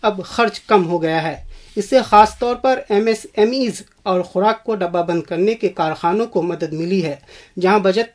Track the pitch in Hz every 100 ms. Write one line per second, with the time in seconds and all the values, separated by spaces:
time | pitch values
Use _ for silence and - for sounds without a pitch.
0 | 220 196 175 - 226 - - 208 165 175
1 | 160 160 160 143 - - - - 190 262
2 | 226 208 214 - 240 240 262 254 - 202
3 | 226 214 - - 214 262 247 185 - _
4 | - 180 180 180 208 220 - 214 175 175
5 | 170 170 160 170 196 226 196 - 160 156
6 | 170 196 226 190 170 170 160 156 170 190
7 | 160 139 _ - - - 185 208 190 190
8 | 226